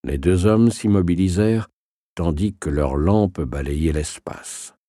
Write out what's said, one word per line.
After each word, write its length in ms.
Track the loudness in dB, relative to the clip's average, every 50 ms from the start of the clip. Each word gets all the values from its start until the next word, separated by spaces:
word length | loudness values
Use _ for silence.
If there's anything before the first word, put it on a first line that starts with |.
| -6
Les 140 | -6 -6
deux 300 | 0 2 2 2 4 4
hommes 240 | 4 4 6 4 4
s'immobilisèrent, 960 | 2 0 0 2 2 4 2 2 2 0 0 0 2 0 0 0 0 -2 -4 _ _ _ _ _ _ _ _ _ _
tandis 400 | -4 -2 -2 0 0 -2 -4 -4
que 160 | _ -6 -4
leurs 240 | -2 0 -2 0 0
lampes 460 | 0 2 2 4 2 2 0 -2 -6
balayaient 500 | -8 -6 -6 -6 -6 -4 -4 -2 0 0
l'espace. 800 | 0 -2 -4 -6 -10 -14 _ -14 -14 -14 -14 -16 -16 -16 -16 -18 _ _ _